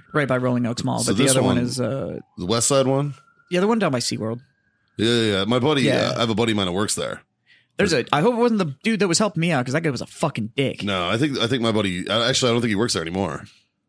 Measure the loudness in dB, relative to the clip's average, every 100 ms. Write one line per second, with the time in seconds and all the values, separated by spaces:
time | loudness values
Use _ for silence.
0 | -6 -2 0 0 0 0 -2 -2 -4 -2
1 | 0 2 4 4 4 2 0 -4 -4 -4
2 | -6 -10 -12 -8 -2 0 2 2 4 2
3 | -2 -6 _ _ -4 0 2 2 0 -2
4 | -2 -4 -6 -8 -12 _ _ _ _ -2
5 | 2 2 2 2 2 2 2 2 2 2
6 | 0 0 0 0 0 0 0 -2 -2 -2
7 | -6 -8 _ _ _ _ _ -2 0 2
8 | 0 2 2 2 2 2 -2 -2 -2 0
9 | 2 2 0 0 0 0 0 -2 -2 -4
10 | -8 -4 -4 -4 -6 -2 -2 -2 -4 -2
11 | 0 0 0 0 0 0 2 2 0 -2
12 | -2 0 2 2 2 2 0 0 0 -2
13 | -4 -2 -4 -4 -12 -20 _ _